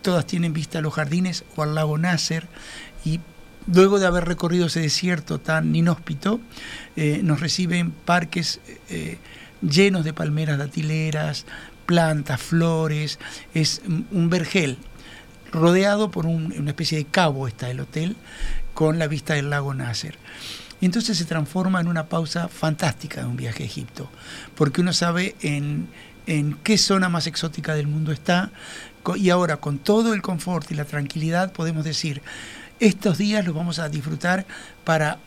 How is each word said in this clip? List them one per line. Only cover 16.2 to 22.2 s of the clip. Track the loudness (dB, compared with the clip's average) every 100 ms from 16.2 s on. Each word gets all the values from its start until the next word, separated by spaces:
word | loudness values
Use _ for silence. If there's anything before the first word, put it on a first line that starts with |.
| 0
un, | 0 -2 -4
una | -4
especie | -2 -2 -2
de |
cabo | 0 4 4 2 -4
está | -4 -6
el | -6
hotel, | -6 -4 -4 -4 -12 -4 0 0 -2
con | 2 2 4
la | 0
vista | -2 -2
del | -2 0
lago | -2 -2
Nasser. | -4 -4 -6 -8 -12 -18 -16 -14 -14 -16 0
Y | 2
entonces | 2 0 -2
se | 0
transforma | -2 -2 0 2 2
en | 2
una | 0 -2
pausa | -2